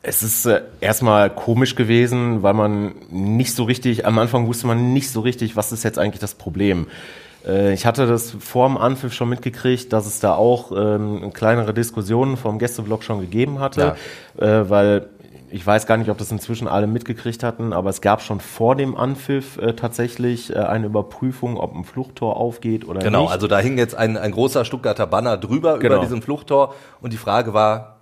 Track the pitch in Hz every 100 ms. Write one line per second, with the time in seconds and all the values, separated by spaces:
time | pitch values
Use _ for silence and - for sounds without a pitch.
0 | - - 110 - 120 104 - - 95 110
1 | 120 104 101 - - 117 127 127 113 117
2 | 120 123 120 113 98 107 104 104 101 -
3 | - 92 98 113 123 - 113 123 127 117
4 | 107 110 117 123 113 117 120 117 123 127
5 | - 117 117 120 110 107 104 113 113 -
6 | 104 101 101 - - 85 101 90 78 -
7 | - - - - - 95 101 98 117 113
8 | 127 117 113 104 - 123 131 131 117 135
9 | 127 - 120 120 127 - 127 123 - 110
10 | 104 - 104 80 113 120 - 95 107 104
11 | 107 104 101 - 110 120 107 110 117 113
12 | 98 113 135 131 113 104 120 120 104 110
13 | - 107 90 104 135 139 135 - 147 -
14 | - - - - 107 110 98 101 101 101
15 | - - - 69 64 98 87 107 - 113
16 | 104 101 107 107 - 113 117 92 104 117
17 | 120 117 120 113 120 113 117 87 95 95
18 | 101 107 - 101 - - 113 135 135 -
19 | 127 135 - 139 135 - 113 113 120 117
20 | 120 120 123 120 - - - 113 104 107
21 | 104 - 131 127 127 113 - 78 90 127
22 | 127 - 113 110 120 117 113 110 - 92
23 | 92 101 82 92 104 101 117 131 117 -
24 | 113 110 104 98 127 135 117 123 117 104
25 | 101 98 120 104 110 131 165 147 120 104
26 | 90 120 117 147 - 139 139 - - -
27 | 123 113 - 107 113 107 107 110 117 _